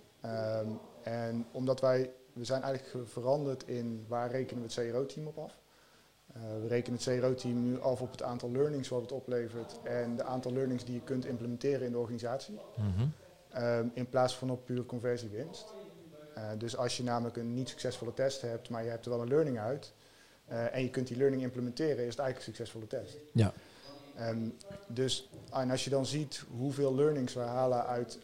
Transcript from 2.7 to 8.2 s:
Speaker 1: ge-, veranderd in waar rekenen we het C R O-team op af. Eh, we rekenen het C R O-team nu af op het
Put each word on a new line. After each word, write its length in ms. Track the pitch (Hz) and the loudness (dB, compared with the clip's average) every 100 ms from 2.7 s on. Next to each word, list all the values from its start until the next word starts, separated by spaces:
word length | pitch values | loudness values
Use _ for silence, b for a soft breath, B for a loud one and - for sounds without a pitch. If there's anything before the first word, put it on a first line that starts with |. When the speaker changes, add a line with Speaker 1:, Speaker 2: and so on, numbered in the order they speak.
| 135 - | -4 -4
Speaker 1:
ge-, 200 | 127 117 | -8 -6
veranderd 560 | 123 123 151 143 131 - | -2 2 2 2 -2 -2
in 380 | 123 117 113 110 | -2 -2 -4 -2
waar 240 | 120 120 | -2 0
rekenen 320 | 131 127 120 | -2 -2 -4
we 180 | 113 - | -4 -2
het 100 | 117 | 0
C 20 | |
R 40 | 120 | 0
O-team 300 | 139 151 151 | -2 -4 -8
op 100 | 151 | -8
af. 200 | 156 - b b b b b b - | -10 -12 b b b b b b -18
Eh, 80 | 117 113 110 | -10 -6 -4
we 60 | 113 | 2
rekenen 320 | 120 120 120 | 2 2 0
het 40 | 131 123 | 2 4
C 20 | |
R 20 | 127 | 4
O-team 380 | 127 123 120 | 4 2 2
nu 180 | 123 127 | 2 2
af 200 | 135 123 | 2 2
op 100 | 123 | -2
het 120 | - | -4